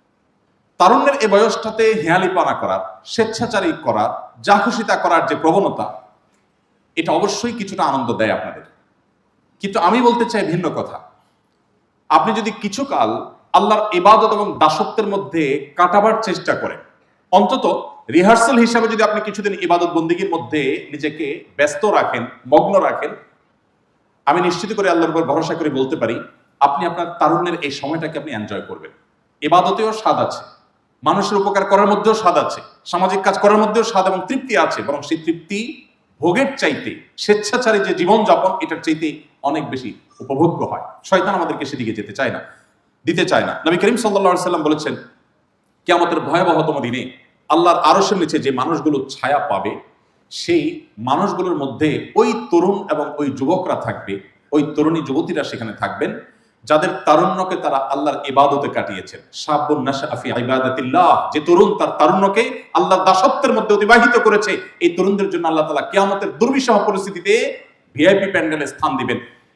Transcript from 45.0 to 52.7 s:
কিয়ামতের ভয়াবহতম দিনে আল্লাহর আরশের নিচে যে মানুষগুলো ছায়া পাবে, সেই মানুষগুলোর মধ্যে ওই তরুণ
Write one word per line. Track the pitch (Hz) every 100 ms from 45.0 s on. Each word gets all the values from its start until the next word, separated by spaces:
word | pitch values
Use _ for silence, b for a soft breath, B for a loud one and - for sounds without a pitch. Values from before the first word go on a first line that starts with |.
| - _ _ _ _ _ _ _
কিয়ামতের | - 175 170 156
ভয়াবহতম | - 170 175 156 151 139
দিনে | 120 123 - - _ _ -
আল্লাহর | 156 175 156
আরশের | 156 185 190 190
নিচে | 214 151
যে | 139
মানুষগুলো | 127 139 156 151 139
ছায়া | - - 127 143
পাবে, | - 98 - - - _ _ _ _
সেই | - - 170 151 - - -
মানুষগুলোর | 123 151 196 175 180
মধ্যে | 151 135 110 151 127 - -
ওই | 240
তরুণ | - - 170 185